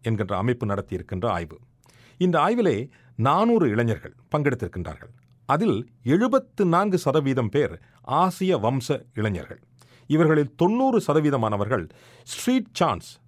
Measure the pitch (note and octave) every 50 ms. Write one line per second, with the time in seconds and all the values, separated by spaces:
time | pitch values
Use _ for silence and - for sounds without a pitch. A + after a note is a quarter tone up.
0 | - A#2 A2+ G2+ G#2+ F#2 G2+ F#2 G2+ B2 B2 A#2+ A2 G#2 G2+ G2 G2 - G2 F2+
1 | - - G#2 F#2 F#2+ A#2 F#2+ E2+ E2+ D#2 - - - _ _ _ _ _ _ _
2 | - - _ _ F3+ F#3 E3+ D#3 D3 F#3+ A#3 A#3+ A3 F3+ A#2+ G2 B2+ C#3+ _ _
3 | _ - - - A2 C3 D3+ F3+ G#3+ A#3 A#3 A3 F3 B2 G#2 A2+ A#2+ A#2 G#2+ -
4 | - E2 - - _ _ - D3+ D3 C#3+ B2 A#2 A2 E2+ - F#2 E2+ D#2+ D#2 -
5 | - - - _ _ _ _ _ _ - C#3 D#3 A3+ G#3+ A#2+ G#2 - - _ _
6 | _ A#2 D3 F#3 A#3+ B3+ B3 C4 C4 - _ - G3+ F3 E3 F3 G3+ G#3 F#3 E3+
7 | - C#3+ C3+ D#3 C#3+ C3+ C3 C3 A#2+ G2+ G2+ C#3+ C#3+ F2+ E2+ - - _ _ _
8 | - - C3+ D#3 F3+ F#3 F3 - F#3+ F#3 F3+ B2 G2 A2+ C3+ C3 A#2+ - D3 B2
9 | - - _ A2 G#2+ G#2+ G2 E2+ C#2 - - - _ _ _ _ - _ - -
10 | _ - C#3+ D#3 E3+ D#3 D#3 D3 D3 B2 - - E3 F#3 A3 A#3+ C4+ C4+ B3 G#3+
11 | - - D3 D#3+ D3 D3+ C#3 C3 A2 A2 G#2 G2+ G2+ G2+ C3 G#2 D#2+ D2+ - -
12 | - - - - - - - - - A#3+ B3+ C4 - - - - F3+ D3+ G#2 F2+
13 | - - - _ _